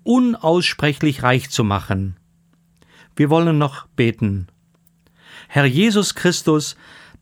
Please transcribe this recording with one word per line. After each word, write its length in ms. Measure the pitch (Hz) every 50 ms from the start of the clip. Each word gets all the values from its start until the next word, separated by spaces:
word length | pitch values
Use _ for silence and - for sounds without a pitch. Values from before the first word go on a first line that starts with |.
| -
unaussprechlich 1200 | 226 240 254 254 240 226 - - 160 170 180 170 - - - - 151 143 - - 151 139 - 127
reich 260 | 123 127 127 - -
zu 140 | - - 113
machen. 540 | 101 101 95 - - 104 95 98 98 92 _ _ _ _ _ _ _ _ _ _ _ _ _ _ _ _ - - _ _
Wir 160 | - 147 143
wollen 260 | 160 165 170 170 160 147
noch 300 | 147 139 - - - _ -
beten. 520 | - 120 117 113 - 113 101 101 98 92 - _ _ _ _ _ _ _ _ _ _ _ _ _ _ _ - - - - -
Herr 180 | - 143 143
Jesus 480 | 135 123 156 208 233 196 208 190 - -
Christus, 600 | - - 180 175 - - 165 156 151 151 - - _ - - - - - - - -